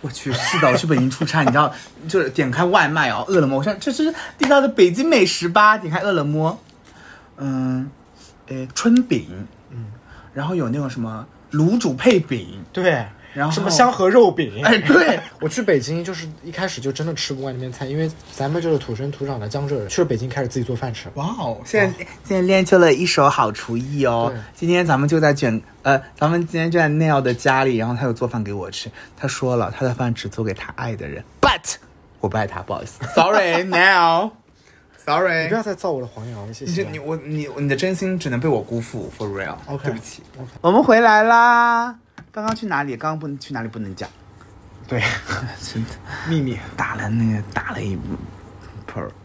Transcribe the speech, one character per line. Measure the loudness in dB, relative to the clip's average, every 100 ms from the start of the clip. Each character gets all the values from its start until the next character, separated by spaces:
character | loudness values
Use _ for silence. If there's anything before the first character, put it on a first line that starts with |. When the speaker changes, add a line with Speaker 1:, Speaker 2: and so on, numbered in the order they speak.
Speaker 1:
我 | -10
去， | -10 -6
是 | -4 -2 2
的， | 2
我 | 2
去 | 2
北 | 2
京 | 2
出 | -2
差， | -2 0
你 | 2
知 | 2
道， | 2 -2 -18 -16 -4
就 | -2
是 | -2
点 | 0 -2
开 | 0
外 | 2 4 2
卖 | 2 0
哦， | -2 0
饿 | 2
了 | 2
么， | 0
我 |
说 | -2 -4
：“这 | -4
是 | -2 -2 -2 -12 -4
地 | 4
道 | 4
的 | 4
北 | 6 4
京 | 6 2
美 | 4
食 | 4 0 0
吧？” | 4 6 4
点 | 0
开 | -4
饿 | 0
了 | 0
么， | 0 0 -2 -4 _ -20 -20 -20 -20 -20 -20 -10
嗯， | -6 -4 -2 -4 -6 -12 _ _ -20 -20 -14
诶， | -12 -8
春 | -2 4 4
饼， | 4 -2 -4 -12 -14 -18 -18
Speaker 2:
嗯。 | -14 -14 -16 -20 -20 -16
Speaker 1:
然 | -8 -4
后 |
有 | -2 -2
那 | -2
种 | -4
什 | -6
么 | -8 -8 -14 -20 -6
卤 | 2 4 4
煮 | 0
配 | 2 4 4
饼。 | 2 -6 -6 -14 -10
Speaker 2:
对。 | 0 2 2 -2 -12 -14
Speaker 1:
然 | -4
后 | -2
Speaker 2:
什 | 0
么 | 0
香 | 4 4
河 | 6 6
肉 | 8 6
饼。 | 4 -2 0
Speaker 1:
哎， | 4 4
对。 | 6 6 6 0 -4
Speaker 2:
<laughs> | -8
我 | -6
去 | -2
北 | 2 2
京 | 2 -6
就 | -6
是 | -10 -12 -14
一 | -14
开 | -8 -6
始 | -6
就 | -6
真 | -4
的 | -6
吃 | -4 -6
不 | -6
惯 | -6
那 | -8
边 | -10
菜， | -8
因 | -6 -4
为 | -4 -6 -18
咱 | -6 -4
们 | -2
就 | 0
是 | 0
土 | -2
生 | -6 -6
土 | -6 -6
长 | -6
的 | -6
江 | -6 -4
浙 | -4
人， | -4
去 | -2
了 | 0
北 | -2
京 | -4
开 | -4
始 | -4
自 | -4
己 |
做 | -4 -6
饭 | -6
吃。 | -8 -12
Speaker 1:
哇 | -8 -8 -6
哦， | -6 -8
现 | -2 0 0 0
在， |
Speaker 2:
哦。 | -14 -16
Speaker 1:
现 | -4 0
在 |
练 | 4 4
就 | 6 8
了 | 8
一 | 6
手 | 2 4 4
好 | 4 0
厨 | -2 -6 -6
艺 | -4 0 0
哦。 | 2 0
Speaker 2:
对。 | -4 -12
Speaker 1:
今 | -6 0
天 | 2 4
咱 | 2
们 | 4
就 | 4
在 | 4
卷， | 2 0 -2 -6 -6
呃， | 0 0 0
咱 | -2 0
们 | 0 -2
今 | -2
天 | 0
就 | 2
在 | 2
Neil | 2 2 2
的 | 2
家 | 0 2 2
里， | 2 0
然 | 0
后 | -2
他 |
有 | -2
做 | -2 -4
饭 | -4
给 | -6
我 | -6 -8
吃。 | -10 -12 -16 -20 -10
他 | -8
说 | -4 -2 0
了， | -2 -2
他 |
的 | -4
饭 | -2 -2
只 | -4 -6
做 | -6
给 | -6
他 | -6 -10 -8
爱 | -8
的 | -8 -10
人。 | -12 -16 0
But | 0 0 -4 -8 -12 _ _ _
我 | -4
不 | -2
爱 | -4
他， | -6
不 | -8
好 | -8
意 | -10
思。 | -12 -2 2
Sorry, | 4 4 2 0 0
<laughs> |
Neil。 | 4 6 6 6 4 0 -6 _ _ _ _ _ _
Sorry。 | -2 0 0 0
Speaker 2:
你 | -2
不 |
要 | -2
再 | -2
造 | -6 -4
我 | -4
的 | -8
黄 | -12 -14
谣 | -12 -14
了， |
谢 | -12
谢。 | -6 -6
Speaker 1:
你 | -6
这， |
你， | -8
我， | -8 -8
你， | -6 -8 -6 -4
你 | -2
的 |
真 | 0 -2
心 | -2 -2 -4
只 | -4
能 | -2
被 | 0
我 | -2
辜 | -2 -6
负， | -6 -10 -10 -8
for | -8
real。 | -6 -8 -10 -10
Speaker 2:
OK。 | -8 -6
Speaker 1:
对 |
不 | -8
起。 | -10 -16 -20 -18
Speaker 2:
OK。 | -18 -2
Speaker 1:
我 | 2
们 | 4
回 | 6 6
来 | 8 6
啦。 | 6 6 6 6 4 2 -2 -8 _ -20 -16
刚 | -8
刚 | -6 -6
去 | -4
哪 | -4
里？ | -4 -4
刚 | -6
刚 | -6
不 | -8
能， | -10
去 | -10
哪 | -8
里 | -8
不 | -8
能 | -10
讲。 | -10 -14 -16 -20 -20 -20 -20 -20 -20 -6
Speaker 2:
对。 | -2 -2 -4 -6
Speaker 1:
<laughs> | -6 -6 -10
真 | -10 -8
的。 | -8 -10 -14 -12 -2
Speaker 2:
秘 | -2
密。 | -2 -4 -10 -6
Speaker 1:
打 | -6 -4
了 | -2
那 | 0 2 0
个， | -4
打 | -8 -8
了 | -8
一 | -6 -6 -6 -10 -10 -18 -20 -20 -20 -18 -14
盆 | -10
儿。 | -10 -12